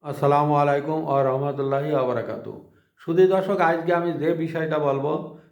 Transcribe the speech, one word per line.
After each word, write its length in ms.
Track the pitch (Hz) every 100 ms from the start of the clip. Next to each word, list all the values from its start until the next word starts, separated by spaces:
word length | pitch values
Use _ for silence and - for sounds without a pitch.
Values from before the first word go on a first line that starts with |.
| 151
আসসালামু 460 | 131 143 143 147 147
আলাইকুম 520 | 143 143 147 156 151
ওয়া 160 | 139
রাহমাতুল্লাহি 680 | 135 135 143 139 135 139 151
ওয়া 120 | 147
বারাকাতুহু। 680 | 123 117 107 107 107 - - _ _ _
সুধী 300 | - 170 185
দর্শক, 320 | 190 190 190
আজকে 340 | 165 170 165
আমি 180 | 175 170
যে 220 | 143 151
বিষয়টা 440 | 165 160 165 160 151
বলবো, 640 | 147 139 143 - - - _